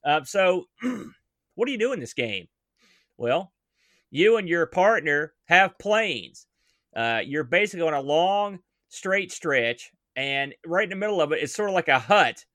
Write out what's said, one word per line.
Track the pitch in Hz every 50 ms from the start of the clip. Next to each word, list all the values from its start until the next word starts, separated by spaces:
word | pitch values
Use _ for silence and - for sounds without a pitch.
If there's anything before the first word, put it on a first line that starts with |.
| -
Uh, | 143 147 156 139
so, | - - 196 190 180 180 180 - _ _
<clears throat> | _ 226 254 254 208 180 - _ _ _ _ _ _ _ _ _
what | - 233
do | 294
you | 269 214
do | 220 262
in | 262 185
this | 120 - -
game? | - 120 110 101 95 85 _ _ _ _ _ _ _ _ _ _ _ _ _ _
Well, | _ 120 117 131 170 190 _ _ _ _ _ _ _ _ _ _ _ _ _
you | - 143 185 214 226
and | 226 190 165
your | 170 170 160
partner | - - 185 185 208 226 185 147 156 147 147 156 156 _ _ _
have | - 170 185 196 180 - _
planes. | - 202 208 220 226 196 143 110 87 - _ - - _ _ _ _ _ _ _ _ _ _
Uh, | - 113 117 113 113 -
you're | 135 143 151 147
basically | 120 165 185 208 196 - 175 165
on | 160 151
a | 143
long, | 135 139 147 160 175 190 202 202 202 202 196 180 _ _ _ _ _ _
straight | - - - 185 190 202 185 -
stretch, | - - - 160 139 127 117 117 120 - - - _ _ _ _ _
and | 131 135 139 139 139 139 143 - _ -
right | 165 170 190 214
in | 180
the | 190
middle | 185 202 214 208 180
of | 151 143
it, | 156 -
it's | 147 131 -
sort | - 208 202
of | 190
like | 180 165 -
a | 139 127
hut. | 113 - 202 208 160 117 113 - - _